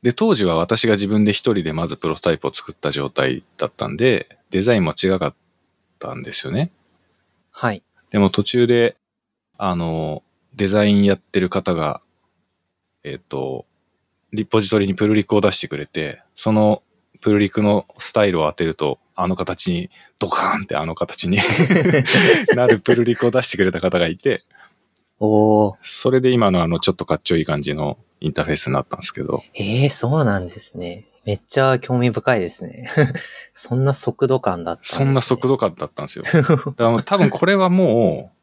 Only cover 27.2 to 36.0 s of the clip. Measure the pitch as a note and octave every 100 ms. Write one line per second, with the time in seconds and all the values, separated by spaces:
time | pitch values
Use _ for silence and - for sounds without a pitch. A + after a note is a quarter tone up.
27.2 | - E2+ D2+ D2+ D2 D2 D2+ - _ _
28.2 | - - - - - C3 - - - -
29.2 | - - - - G2+ A#2 C#3 - A#2+ D#3
30.2 | B2+ G2+ F2+ - - F2 F2 F2+ - _
31.2 | - G2+ _ - C3+ B2+ - B2+ B2 G#2+
32.2 | C3 A#2+ F2 - - - B2 - C3+ C3
33.2 | - - - - - B2 C3+ C3+ - -
34.2 | C3 C3 - F2+ E2 E2+ - - C3+ C3+
35.2 | - B2 B2+ C3+ G2+ - D2 -